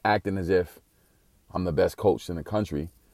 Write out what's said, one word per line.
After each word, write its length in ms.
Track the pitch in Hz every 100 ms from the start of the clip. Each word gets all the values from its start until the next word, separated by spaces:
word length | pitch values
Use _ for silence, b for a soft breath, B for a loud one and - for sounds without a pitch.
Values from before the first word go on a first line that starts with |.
acting 340 | 104 104 101 98
as 120 | 87
if 320 | 92 87 - _ _ _ _ _ _ _
I'm 100 | 90
the 80 | 90
best 240 | 78 87 -
coach 340 | 101 78 -
in 60 | 85
the 80 |
country, 460 | 76 107 104 73 82 _ _